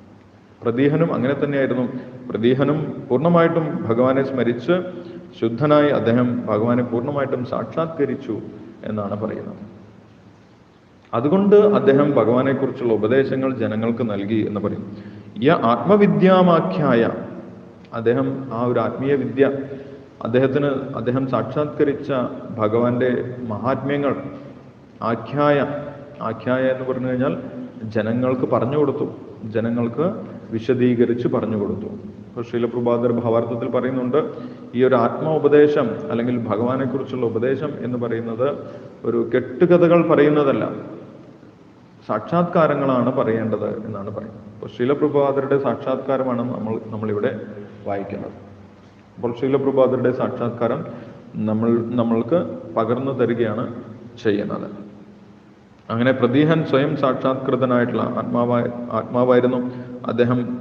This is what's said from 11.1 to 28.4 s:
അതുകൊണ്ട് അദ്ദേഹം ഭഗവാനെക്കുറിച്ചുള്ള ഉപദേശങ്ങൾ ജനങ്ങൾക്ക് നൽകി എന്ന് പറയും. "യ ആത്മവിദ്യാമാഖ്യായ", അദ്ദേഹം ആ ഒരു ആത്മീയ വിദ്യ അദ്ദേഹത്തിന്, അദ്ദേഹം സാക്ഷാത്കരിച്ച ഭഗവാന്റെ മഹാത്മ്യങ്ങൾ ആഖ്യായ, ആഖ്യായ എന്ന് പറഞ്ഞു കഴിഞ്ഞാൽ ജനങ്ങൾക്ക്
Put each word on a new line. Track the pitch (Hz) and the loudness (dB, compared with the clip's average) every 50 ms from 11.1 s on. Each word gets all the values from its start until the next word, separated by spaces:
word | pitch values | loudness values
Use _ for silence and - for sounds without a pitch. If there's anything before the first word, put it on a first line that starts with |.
| - | -2
അതുകൊണ്ട് | 117 123 147 160 190 196 202 202 | 0 0 2 4 4 6 8 8
അദ്ദേഹം | 208 208 208 208 190 135 135 135 135 147 147 | 8 8 8 6 4 4 6 6 6 6 4
ഭഗവാനെക്കുറിച്ചുള്ള | 143 123 110 107 120 123 131 135 135 120 135 123 117 - 120 120 113 | 4 4 4 4 4 2 2 2 0 0 -2 -4 -4 -2 0 0 0
ഉപദേശങ്ങൾ | 107 104 110 120 135 135 - 135 135 135 135 131 | 2 2 2 4 4 2 2 0 -2 -2 -2 -2
ജനങ്ങൾക്ക് | 117 113 107 107 107 113 113 117 113 123 117 | -2 -2 -4 -2 -2 -2 -2 -2 -2 -2 -4
നൽകി | 104 98 98 98 113 110 104 - | -2 -4 -4 -2 0 0 0 0
എന്ന് | 101 104 | -2 -2
പറയും. | 92 104 95 - - - - - - - - - - - - - 110 | -4 -4 -4 -6 -8 -10 -12 -14 -14 -16 -16 -18 -18 -16 -8 0 2
"യ | 139 | 4
ആത്മവിദ്യാമാഖ്യായ", | 170 - - - 120 - - 165 202 208 202 202 - 156 170 185 190 185 185 180 170 160 156 - - - 151 139 127 117 113 104 - - - - - - - - - - - - - - - - - | 4 4 4 2 2 2 4 4 6 6 6 6 4 6 6 6 8 8 6 6 6 4 2 0 -2 0 2 2 4 4 2 2 0 -4 -8 -12 -14 -14 -16 -16 -16 -18 -20 -20 -20 -20 -20 -12 -8
അദ്ദേഹം | 117 113 113 120 131 135 135 127 - 135 - 113 | -4 0 2 2 2 0 -2 -4 -6 -8 -8 -6
ആ | 113 123 | -4 -2
ഒരു | 123 123 120 | 0 0 0
ആത്മീയ | 113 107 - - 127 139 143 | 0 -2 -4 -4 -2 0 0
വിദ്യ | 139 123 117 117 135 135 135 139 - - - - - - - - - - - - - - | 0 0 -2 2 2 2 2 2 -2 -6 -8 -10 -14 -14 -16 -18 -18 -20 -20 -14 -8 -4
അദ്ദേഹത്തിന്, | 113 113 123 131 131 131 147 143 143 135 127 - 123 135 | 0 2 4 4 4 2 2 0 0 -2 -2 -4 -6 -8
അദ്ദേഹം | - 113 120 123 135 135 131 | -6 -4 -2 -2 -2 -2 0
സാക്ഷാത്കരിച്ച | 127 113 110 - - 151 151 147 - - 156 143 139 - - - 143 131 120 - - - - - - 110 | 0 -2 -2 -2 -2 -4 -4 -2 0 0 0 0 0 -2 -4 -4 -2 -2 -2 -4 -6 -10 -12 -10 -4 -2
ഭഗവാന്റെ | 110 107 104 117 120 123 120 123 131 127 123 - - 123 123 123 127 117 | 0 2 2 2 2 2 2 2 0 0 0 0 -4 -6 -8 -10 -8 -8
മഹാത്മ്യങ്ങൾ | 110 101 104 123 135 127 127 139 143 143 143 139 117 - - - - - - - - - - - - - - - - - | -6 -4 -2 -2 -2 -2 -2 -2 -2 -2 0 -2 -2 -4 -6 -10 -12 -14 -16 -18 -18 -20 -20 -20 -20 -20 -20 -20 -12 -6
ആഖ്യായ, | - 110 117 110 110 113 123 143 147 147 147 143 127 - - - - - - - - - - - | -4 -2 -2 -2 -4 -6 -2 2 4 4 4 4 2 -2 -4 -6 -8 -10 -12 -14 -16 -18 -14 -10
ആഖ്യായ | 107 110 113 - - 127 123 131 | -8 -8 -8 -6 -2 -2 0 2
എന്ന് | 131 131 127 127 131 127 127 | 2 0 0 -2 -2 -4 -4
പറഞ്ഞു | 123 123 127 | -4 -2 -2
കഴിഞ്ഞാൽ | 127 123 127 147 165 - - - - - - - - - - | -2 0 0 -2 -2 -4 -8 -10 -12 -12 -14 -14 -14 -12 -10
ജനങ്ങൾക്ക് | 110 - 113 104 107 117 123 127 127 131 127 | -6 -2 -2 0 0 0 0 0 0 0 0